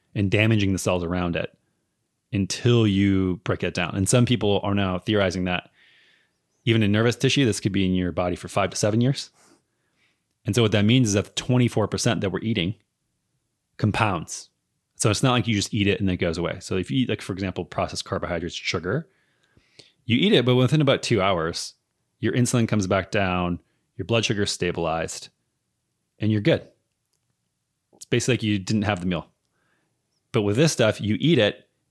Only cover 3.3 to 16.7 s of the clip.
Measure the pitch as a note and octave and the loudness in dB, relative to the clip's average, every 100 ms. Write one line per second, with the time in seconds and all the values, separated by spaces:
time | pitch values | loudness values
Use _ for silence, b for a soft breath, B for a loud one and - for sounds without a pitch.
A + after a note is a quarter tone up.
3.3 | F2+ - F#2 F2+ E2 F2 G2+ G2 B2+ A#2+ | -2 -4 -4 -4 -2 -4 -2 2 4 4
4.3 | A#2+ G#2 G2 G2+ G2+ F#2+ F2+ - G#2 G2 | 2 2 0 0 -2 -2 -4 -2 0 2
5.3 | F2+ F2+ F2+ - b b b b b b | 0 -2 -4 -6 b b b b b b
6.3 | b _ _ - A2+ G2+ G#2 A#2 A#2 C#3 | b _ _ 0 2 4 2 2 2 0
7.3 | C#3+ C3 G2 G#2+ G2 F#2+ F#2 F2+ - F2+ | 2 0 0 -2 0 0 0 -2 -2 -4
8.3 | F2 F2+ - F#2+ - G#2+ A2 B2 C#3 - | -4 -4 -2 -2 0 0 2 2 0 -6
9.3 | b b b _ _ _ _ _ _ _ | b b b _ _ _ _ _ _ _
10.3 | _ - G#2+ A2 G#2 G#2 B2+ A#2 G2 F#2 | _ -2 2 4 4 4 4 4 0 -2
11.3 | - - B2 A#2+ - G2+ - A#2+ F#2+ G2+ | -8 0 2 2 2 -2 0 0 0 -2
12.3 | F2+ - A2+ F2 G#2+ _ _ _ _ _ | -4 -2 -2 -2 -4 _ _ _ _ _
13.3 | _ _ _ _ - A2 - A2 F2 - | _ _ _ _ -2 -2 0 0 -2 -6
14.3 | - - _ _ _ _ _ A2+ G2+ C3+ | -14 -16 _ _ _ _ _ 0 2 2
15.3 | B2 A#2 G#2 - A#2 G2+ F#2+ G2 F2+ F2+ | 0 0 -2 -2 0 0 0 0 0 -2
16.3 | E2 E2 F#2 - | -2 -4 -6 -6